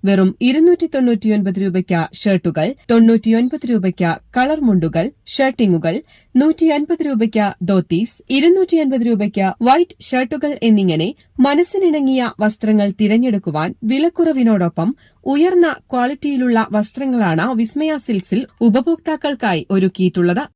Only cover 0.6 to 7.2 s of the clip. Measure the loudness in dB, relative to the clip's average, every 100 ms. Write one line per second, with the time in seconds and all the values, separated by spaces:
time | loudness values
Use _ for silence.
0.6 | 4 2 0 -2 0 0 0 0 -2 -2
1.6 | -2 -2 -2 -2 -2 -4 -2 0 -2 -4
2.6 | -4 -6 0 4 6 4 2 0 0 -4
3.6 | -4 -2 -2 -2 -2 -2 _ -2 0 0
4.6 | 2 2 0 -2 -4 _ -12 -2 -2 2
5.6 | 0 2 0 -6 -8 _ _ 0 2 2
6.6 | 0 0 -2 -4 -2 -2